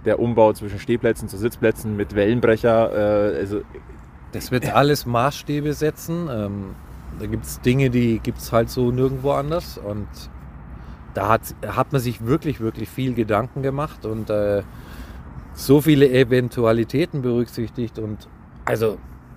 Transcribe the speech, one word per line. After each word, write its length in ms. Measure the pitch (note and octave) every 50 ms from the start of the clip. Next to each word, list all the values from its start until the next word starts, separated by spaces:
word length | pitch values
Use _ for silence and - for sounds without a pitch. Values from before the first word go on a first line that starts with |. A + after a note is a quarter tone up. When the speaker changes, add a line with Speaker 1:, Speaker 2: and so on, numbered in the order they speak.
| -
Speaker 1:
der 140 | G#2+ G#2 -
Umbau 340 | A#2 A#2+ A#2 A2+ A2 G#2+ G#2
zwischen 260 | - G#2+ G2+ G#2 G2
Stehplätzen 480 | - - A#2 A#2 B2 A2+ A2 - A#2 -
zu 80 | -
Sitzplätzen 640 | F#2+ G#2+ A#2+ - - A#2+ A2 - - - A2 G#2+ G2+
mit 180 | G#2 - G2+
Wellenbrecher, 1160 | G#2 G2 G#2+ A#2+ B2 A2+ A2+ A2 A2 - A#2 A2+ A2+ A2+ - - G#2+ G#2 G#2 G#2 G#2 G#2 G#2 D#2
äh, 60 | C#2+
also 220 | G2 F#2+ G#2 G2+ - - - - - - - - - - - - - -
Speaker 2:
Das 200 | - - - -
wird 220 | B2+ B2 - B2+ -
alles 320 | A#2+ C#3 D3 D3 - -
Maßstäbe 680 | B2 A#2+ A#2 B2 C#3+ - - - - D3 D3 C#3+ D3+ C#3+
setzen. 560 | C#3 D3+ D3+ D3 - - - E3 E3+ F3 D3+
Ähm, 440 | B2 A2 G#2 G2+ G2+ G2+ G2 F#2+ - - - - - - - - - -
da 60 | G#2+
gibt's 340 | G#2+ A2 A2 - - - -
Dinge, 300 | - B2+ B2 C3+ C#3 B2+
die 300 | A#2+ B2 A#2+ A#2 A2+ A2
gibt's 340 | - B2 A2 - - - B2
halt 160 | A#2 A#2 A#2+
so 220 | - B2+ B2 A#2+
nirgendwo 400 | B2 B2 C3 C3+ C3+ C3 C3 C#3+
anders. 460 | C#3+ C#3 C#3 D3 D#3+ F3 - - - -
Und 300 | - G2+ G#2 G#2 G2+ - - - - - - - - - - - - - - - - - - - - - -
da 140 | G2+ F#2+ G#2
hat, 140 | A2 A2+ - - - - - G#2
hat 240 | G2 B2 C3 -
man 80 | C#3+ C3+
sich 260 | A#2 B2 G#2+ - A2+
wirklich, 360 | A2+ C#3+ E3+ E3+ D3+ A#2 -
wirklich 260 | A2 A2 - - G#2+ -
viel 280 | - - C3 B2+ A#2+
Gedanken 480 | A#2 A2 G#2 G#2+ G2+ A#2+ B2 - C#3 C3
gemacht 420 | C3+ C3+ C#3 D3+ D3+ - - -
und, 240 | G#2+ A2 A2+ G#2+ -
äh, 320 | G#2+ G#2 G#2 G#2 G2+ G2+ F#2+ - - - - - - - - - - - - - - - - - -
so 280 | - - - C3+ D3
viele 280 | C#3 D#3 D3+ C3+ C#3+ C3
Eventualitäten 1120 | B2+ B2+ C3 A2+ B2+ B2+ B2 A#2 - B2 A#2 A2+ A2+ A#2 A2+ - - C3+ F3 F3 - C#3+
berücksichtigt. 800 | B2 B2 A#2 A#2+ A#2+ A#2 - B2 A#2 G#2+ - A#2+ A#2 A2 - A2
Und 300 | A2 G#2+ G#2+ - - - - - - - - - -
also 340 | B2 B2 A2 A2+ G#2+ F#2+ - - - - - - - -